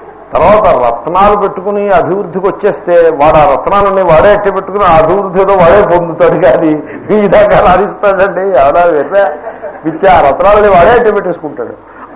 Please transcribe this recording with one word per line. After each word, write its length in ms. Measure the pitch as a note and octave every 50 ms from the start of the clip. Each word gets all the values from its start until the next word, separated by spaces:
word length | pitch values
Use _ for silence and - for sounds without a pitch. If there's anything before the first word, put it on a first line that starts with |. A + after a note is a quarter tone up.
| - - - - - - -
తర్వాత 340 | B2+ D#3 F3+ G#3+ G#3+ G3+
రత్నాలు 720 | F3+ D3+ B2+ B2 A#2+ A#2 - - D#3+ E3+ F#3 G3 G#3 G#3
పెట్టుకుని 520 | G3+ G3+ F#3+ F#3+ G3 F3+ G3+ G3+ G3+ G3+ G3+
అభివృద్ధికి 580 | F#3+ E3+ D#3+ D3 F3+ G3 G3+ F3 D#3 F#3+ F3
వచ్చేస్తే 640 | G3 - - - G3+ F3 - - - F3 E3+ E3 E3
వాడు 260 | D#3 C#3 C#3+ D#3 D#3
ఆ 180 | D#3 D3 C#3+ C3+
రత్నాలన్నీ 480 | - - E3 G3 G3+ G3+ G3 F#3+ F#3+ F#3+
వాడే 300 | E3+ D#3 D#3+ F3+ G#3 G#3
అట్టే 180 | G3+ G3+ G3
పెట్టుకుని 340 | F#3+ F#3+ F#3 - F#3 G#3 G3+
ఆ 120 | F3+ E3
అభివృద్ధి 440 | D#3+ D#3+ D#3 F3+ G3+ G3 F#3+ E3+ F#3
ఏదో 120 | G3 F#3+ G3
వాడే 460 | F#3+ F3 E3 F#3 G#3 G3 - E3+ E3+
పొందుతాడు 360 | E3+ E3 D#3+ - F3 D#3+ -
కానీ 400 | - F3+ E3 D#3 E3+ E3+ D#3 D3+ D3+ - - - - - -
మీ 180 | F#3+ G#3+ G3+ F#3+
దాకా 320 | D#3+ G#3+ G3+ - F#3+ -
రాణిస్తాడండి 800 | G#3 G3 F3+ F#3 G3+ G3 - - - G3+ F#3+ F#3 F#3+ G3 F3 F3+
ఎవడా 440 | F#3+ G3 F#3 D#3+ C3+ C#3+ D3 E3+ F3
వెర్రా 480 | F3 D#3+ D3 C#3 - F3+ G3+ G3 F#3+ - - - - - - - G3+ - - -
పిచ్చి? 240 | D#3+ D#3+ D#3+ - -
ఆ 200 | F3+ D#3+ D3 C#3
రత్నాలని 400 | C3+ - F3+ G3 G#3 G#3+ G#3 G#3
వాడే 220 | F#3+ F3 G3 A3
అట్టే 220 | A#3+ A#3 A#3+ A3 G3+
పెట్టేసుకుంటాడు. 600 | G3+ F3+ F3+ E3+ - - D3 C#3 B2 A#2 G#2+ - - - - - - - - -